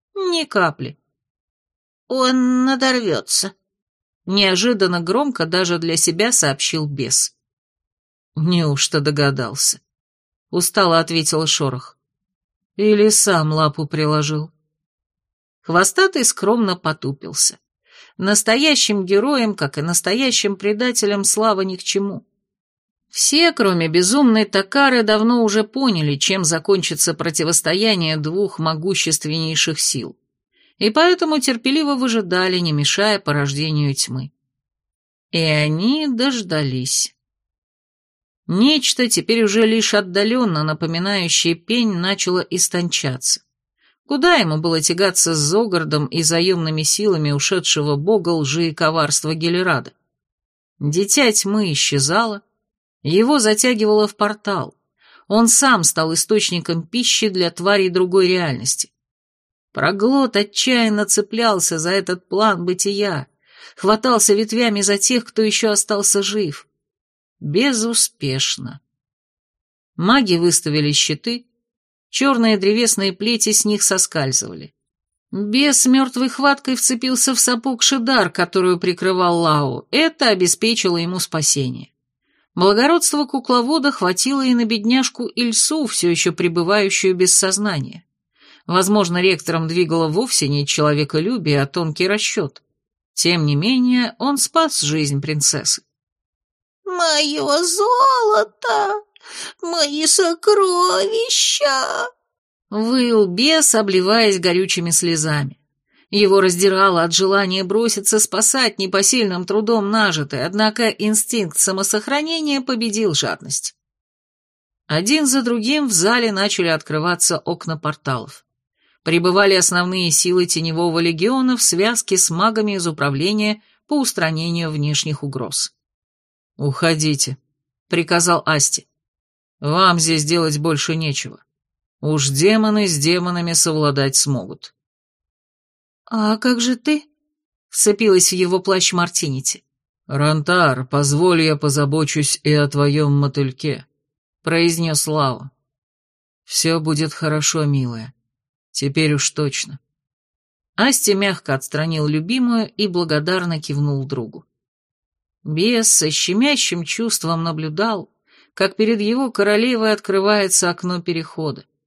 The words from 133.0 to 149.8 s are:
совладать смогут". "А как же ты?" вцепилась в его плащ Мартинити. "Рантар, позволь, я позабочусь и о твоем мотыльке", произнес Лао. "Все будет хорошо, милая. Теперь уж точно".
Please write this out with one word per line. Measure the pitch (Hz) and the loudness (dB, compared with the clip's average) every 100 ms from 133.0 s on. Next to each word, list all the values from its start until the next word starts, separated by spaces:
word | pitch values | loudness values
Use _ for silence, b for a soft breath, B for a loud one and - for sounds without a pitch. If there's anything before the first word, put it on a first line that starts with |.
| 151 175 180 175 170 | 0 0 -2 -4 -2
совладать | 170 175 156 147 139 135 | 0 0 2 0 0 0
смогут". | 131 143 127 92 123 - _ _ _ _ _ _ _ _ _ _ _ _ _ | 0 0 -2 -6 -14 -20 _ _ _ _ _ _ _ _ _ _ _ _ _
"А | _ 226 214 220 | _ -2 0 2
как | 247 240 | 2 2
же | 240 247 | 0 0
ты?" | - 302 - _ _ _ _ _ _ | 0 -2 -2 _ _ _ _ _ _
вцепилась | - 214 202 220 185 - | 0 2 2 4 4 4
в | |
его | 180 180 185 | 2 0 0
плащ | 185 185 - | 0 0 0
Мартинити. | 185 170 - 156 131 - - _ _ _ _ - | 0 -2 -2 -4 -4 -6 -8 _ _ _ _ -8
"Рантар, | 139 147 156 147 180 160 131 127 | -2 0 0 0 2 2 0 -2
позволь, | 143 143 147 180 170 | 0 0 2 4 4
я | 160 147 | 2 2
позабочусь | 151 139 143 156 151 151 147 - | 0 0 0 0 0 -2 -2 -2
и | 147 | 0
о | 147 147 | 2 2
твоем | 143 143 147 147 143 | 2 2 2 2 2
мотыльке", | 143 139 131 123 156 123 - _ _ _ _ _ | 2 0 -4 -4 -8 -8 -12 _ _ _ _ _
произнес | - 165 170 165 165 151 - | -4 2 2 2 0 -2 -2
Лао. | 156 139 113 135 - _ _ _ _ _ _ _ _ | 0 -2 -2 -10 -20 _ _ _ _ _ _ _ _
"Все | - - 165 165 | -8 -2 0 0
будет | 156 151 160 | 0 -2 -2
хорошо, | - 160 151 147 165 | -4 -2 -2 -2 0
милая. | 147 139 123 117 117 - _ _ _ _ _ | 0 0 -2 -6 -14 -20 _ _ _ _ _
Теперь | - 139 143 156 | -6 -4 0 0
уж | 147 - | 0 -2
точно". | - 147 - - 139 | -2 -4 -4 -8 -14